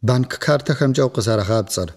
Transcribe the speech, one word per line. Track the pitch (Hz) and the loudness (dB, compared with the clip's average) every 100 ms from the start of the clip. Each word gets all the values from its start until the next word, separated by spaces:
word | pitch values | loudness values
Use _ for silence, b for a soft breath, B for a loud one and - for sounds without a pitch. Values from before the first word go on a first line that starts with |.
ბანკ | 107 127 127 - | 2 0 0 -4
ქართ | - 147 - | 0 0 0
ხემ | 147 139 | 0 2
ჯა | 131 135 | 2 0
უყზარ | - 110 110 | 0 0 0
ღაბწარ. | 95 113 98 - 90 | 2 0 0 -4 -6